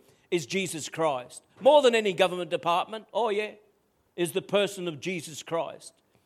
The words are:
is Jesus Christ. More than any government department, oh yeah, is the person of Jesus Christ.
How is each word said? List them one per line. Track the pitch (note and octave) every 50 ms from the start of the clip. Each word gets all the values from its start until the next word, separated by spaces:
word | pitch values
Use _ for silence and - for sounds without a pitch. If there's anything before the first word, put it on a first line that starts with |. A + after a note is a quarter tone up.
| _ _ _ _ _ _
is | F#3 E3+ C3+
Jesus | - F3 G3 F#3 - E3 D3+ B2 -
Christ. | - D#3+ E3 D#3 C#3 B2 B2 - - - - _ _ -
More | F#3 C4 D4+ D4 C4
than | A#3+ A#3
any | A3+ G#3+ G3+
government | F3 D#3+ F#3+ F3 F3+ F3+ F3 D#3
department, | E3+ D3 D#3 E3+ F3 F#3 C#3+ F#3+ A3 G#3+ G3 - -
oh | G3 A#3+ A3
yeah, | G3 G#3 G#3+ G#3 - - _ _ _ _ _ _ _ _ _ _ _
is | F3+ F3 D#3
the | F3+ F#3+
person | - - F#3 G3+ G3+ - - F#3+ F3
of | F3 D#3 C3
Jesus | - E3+ F#3+ E3 B2 D#3+ D3 - -
Christ. | - D#3+ E3 - - - - - - - _ _ _ _ _ _